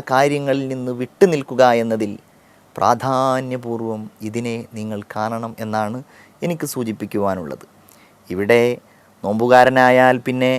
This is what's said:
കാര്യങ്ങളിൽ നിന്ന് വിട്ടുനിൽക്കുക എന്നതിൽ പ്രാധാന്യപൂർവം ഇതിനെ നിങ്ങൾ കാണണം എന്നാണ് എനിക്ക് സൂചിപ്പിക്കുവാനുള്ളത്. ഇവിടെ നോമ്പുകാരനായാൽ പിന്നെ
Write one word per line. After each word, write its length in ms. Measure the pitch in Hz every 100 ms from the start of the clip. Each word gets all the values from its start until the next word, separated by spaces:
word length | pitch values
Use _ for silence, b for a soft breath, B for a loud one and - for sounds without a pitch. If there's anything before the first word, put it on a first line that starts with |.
| 139
കാര്യങ്ങളിൽ 540 | 131 143 143 139 135 135
നിന്ന് 240 | 131 127
വിട്ടുനിൽക്കുക 720 | 123 123 - 190 156 131 123 127
എന്നതിൽ 380 | 117 113 110 107 101 _ b b b b -
പ്രാധാന്യപൂർവം 1300 | 98 117 127 131 131 131 131 127 117 117 113 110 107 -
ഇതിനെ 340 | 107 113 120 117 113
നിങ്ങൾ 240 | 113 107 107 104
കാണണം 400 | - 107 117 117 113
എന്നാണ് 400 | 110 107 107 123 - b b b
എനിക്ക് 240 | 170 165 147
സൂചിപ്പിക്കുവാനുള്ളത്. 1000 | - 117 107 104 107 101 92 80 - - _ b b b b -
ഇവിടെ 340 | 90 101 117 120 123 _ b b _
നോമ്പുകാരനായാൽ 920 | 95 107 120 127 127 131 127 127 127 127
പിന്നെ 340 | 123 127 127